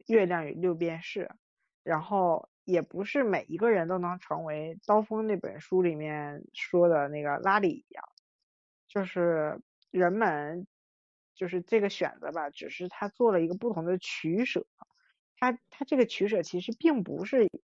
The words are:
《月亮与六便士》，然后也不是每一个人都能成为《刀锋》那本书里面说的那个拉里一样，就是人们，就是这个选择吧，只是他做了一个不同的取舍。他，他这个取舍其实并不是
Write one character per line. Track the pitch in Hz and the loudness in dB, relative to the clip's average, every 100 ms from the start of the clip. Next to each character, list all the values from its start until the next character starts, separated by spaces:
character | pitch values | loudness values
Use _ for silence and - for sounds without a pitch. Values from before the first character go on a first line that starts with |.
| - | 4
《月 | 226 | 4
亮 | 180 175 151 | 6 0 -4
与 | |
六 | 160 180 | -2 0
便 | 165 170 165 | 0 -2 -4
士》， | - 202 - - _ _ _ _ | -10 -8 -8 -12 _ _ _ _
然 | - 156 | -2 -2
后 | - 202 180 160 - _ | 0 2 2 0 -4 _
也 | - 175 | 0 0
不 | 151 175 | 0 -6
是 | 208 285 | -4 0
每 | 233 165 101 | 2 0 -2
一 | 165 | 0
个 | 233 | 2
人 | 202 165 | 2 2
都 | 185 | -2
能 | 175 180 | -4 -6
成 | - 156 | -8 -8
为 | 160 151 160 165 - | -6 -8 -8 -10 2
《刀 | 214 | 2
锋》 | 214 220 220 | 4 -4 -2
那 | 190 | -2
本 | - 139 | -4 -10
书 | - 185 | 0 2
里 | 175 | 2
面 | 151 151 151 147 147 - | 0 -6 -6 -8 -12 -16
说 | - - 180 175 | -14 -2 4 6
的 | 156 143 | 4 2
那 | 147 | -2
个 | 147 143 | -4 0
拉 | 190 202 | 2 2
里 | 190 | 2
一 | - _ | -2 _
样， | - - _ _ _ _ _ _ _ _ | -18 -18 _ _ _ _ _ _ _ _
就 | 202 | -4
是 | 185 185 175 160 151 - - _ _ | -4 0 2 2 0 -4 -12 _ _
人 | 180 175 | 2 2
们， | 208 214 151 147 175 196 _ _ _ _ _ _ | 4 2 0 -4 -8 -12 _ _ _ _ _ _
就 | - 180 | -8 -6
是 | 180 | -4
这 | 175 220 | 0 2
个 | 202 | 2
选 | - 170 - | -2 -6 -4
择 | 147 | -8
吧， | 160 147 | -6 -8
只 | - - | -10 -14
是 | - 180 | -10 -10
他 | - 202 | -8 -8
做 | - 233 | 2 4
了 | 185 | 4
一 | 165 | 2
个 | |
不 | 185 233 | -2 -4
同 | 180 | -4
的 | 170 185 | -2 -2
取 | - - 160 185 | -4 -6 -2 0
舍。 | 247 - - _ - _ _ _ _ - | 0 -2 -6 _ -20 _ _ _ _ -2
他， | 254 240 _ | -2 -2 _
他 | - | -12
这 | 277 277 | -2 2
个 | |
取 | 247 - 202 | 2 2 0
舍 | 208 | 0
其 | 160 180 | -2 -6
实 | 185 226 | -6 0
并 | 330 269 | 2 2
不 | 175 143 | -2 -6
是 | 202 262 202 - _ | 0 4 4 2 _